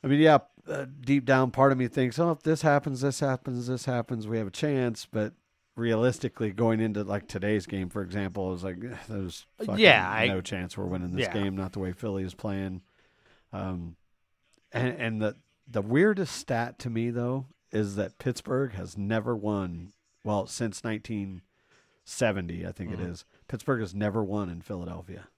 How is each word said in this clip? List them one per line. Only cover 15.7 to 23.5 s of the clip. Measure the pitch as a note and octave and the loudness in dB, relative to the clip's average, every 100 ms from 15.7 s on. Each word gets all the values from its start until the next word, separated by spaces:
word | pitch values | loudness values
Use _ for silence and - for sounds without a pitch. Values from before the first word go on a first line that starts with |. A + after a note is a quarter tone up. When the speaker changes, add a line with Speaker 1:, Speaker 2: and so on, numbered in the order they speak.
Speaker 1:
the | A2+ | -4
weirdest | G2+ C3 G3+ G3 F3+ - | 2 4 4 4 -2 -6
stat | - A#2 A#2+ - | -2 -2 -2 -4
to | B2 | -4
me, | A2+ A#2+ | -2 -2
though, | A#2+ A#2+ C3+ C3+ _ _ | -2 -2 -2 -6 _ _
is | G#2+ G#2 G2 | -2 0 -2
that | F#2+ _ | -4 _
Pittsburgh | C3 B2 - B2+ C3+ | -4 -4 -2 -2 -2
has | G2 F2 F#2+ | -4 -10 -6
never | G2+ A2+ A2 A#2 | 0 0 0 -2
won, | G#2 G#2 F#2 E2+ F2 _ _ _ | 0 0 -2 -6 -12 _ _ _
well, | G#2+ G#2 F#2+ | -2 0 -2
since | - A#2 G2 | -4 -4 -4
nineteen | A#2 G#2+ - G#2+ G2 F#2 _ _ _ _ _ _ | -4 -6 -4 -6 -6 -8 _ _ _ _ _ _
seventy, | - - A#2 G2 E2+ E2+ F2 | -16 0 0 0 -4 -6 -8
I | |
think | F2 F2 | -8 -8
it | F2 | -6
Speaker 2:
Mm-hmm. | F2 | -6
Speaker 1:
is, | E2+ - _ | -8 -16 _
Pittsburgh | _ | _